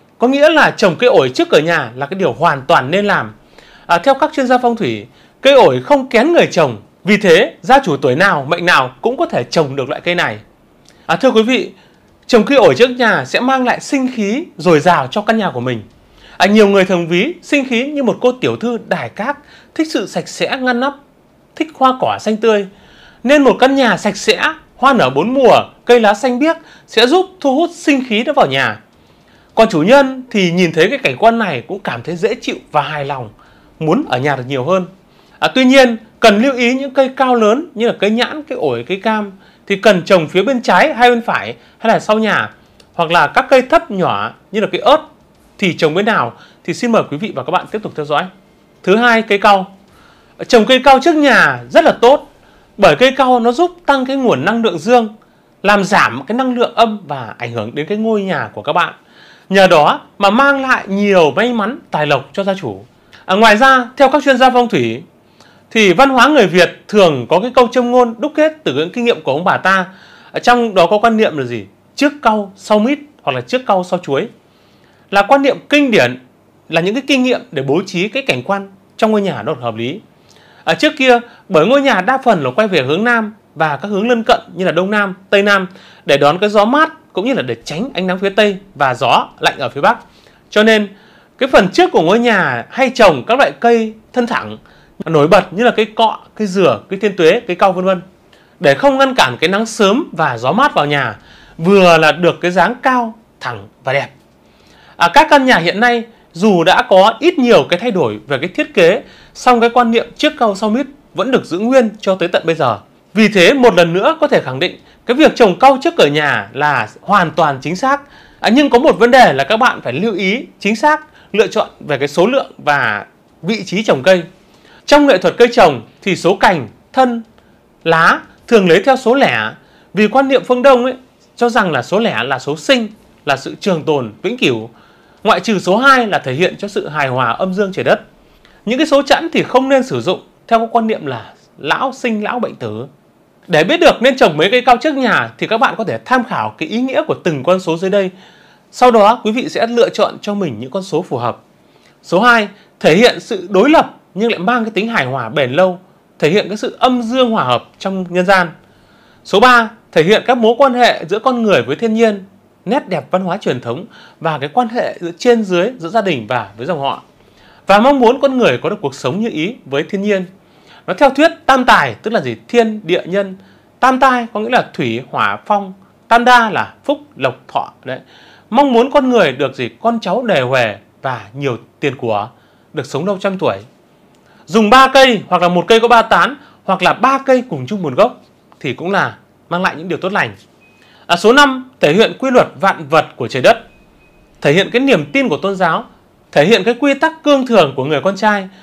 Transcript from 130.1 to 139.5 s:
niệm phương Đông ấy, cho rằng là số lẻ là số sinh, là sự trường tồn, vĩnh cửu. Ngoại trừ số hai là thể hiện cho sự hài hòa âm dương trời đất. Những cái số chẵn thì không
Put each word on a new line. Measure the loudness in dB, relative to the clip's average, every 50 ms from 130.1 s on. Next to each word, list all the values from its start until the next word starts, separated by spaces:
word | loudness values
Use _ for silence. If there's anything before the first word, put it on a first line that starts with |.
| 2 0 0 2
niệm | 0 0 0
phương | 0 -2 2
Đông | 4 4 4 4 2
ấy, | -2 -6 -8 _ _ _ _ _ _ _
cho | -4 -2 -2
rằng | 0 0 0 0
là | -2 -4
số | -4 -2 -2 -2
lẻ | -2 -2 -2 -4 -4
là | -4 -4 -6
số | -6 -8 -8 -6
sinh, | -2 0 0 0 -2 -6 -12 -18 _ _ _ _ -6
là | -4 -4 -4
sự | -4 -10 -14 -8
trường | -4 -4 -4 -2 -2
tồn, | -2 -2 -2 -2 -6 -10 -10
vĩnh | -8 -8 -6 -2
cửu. | -2 -2 -2 -2 -6 -12 -18 _ _ _ _ _ _ _ _ _ -2
Ngoại | 0 0 0
trừ | 0 -2 -4 -2
số | 0 0 0 2
hai | 4 2 2 2 2 0
là | -2 -4
thể | -4 -4 -4
hiện | -2 -2 -2 -4 -4
cho | -12 -10
sự | -8 -8 -8 -8
hài | -6 -4 -4 -2
hòa | -2 -2 -2 -2
âm | -2 -2 -4 -4 -4
dương | -4 -4 -4 -4
trời | -4 0
đất. | 0 0 -2 -2 -10 _ _ _ _ _ _ _ _ _ _ -6
Những | -4 -2 -2
cái | 0 2
số | 2 0
chẵn | 2 2 0 0 0 -2 -2
thì | -4 -2
không | 0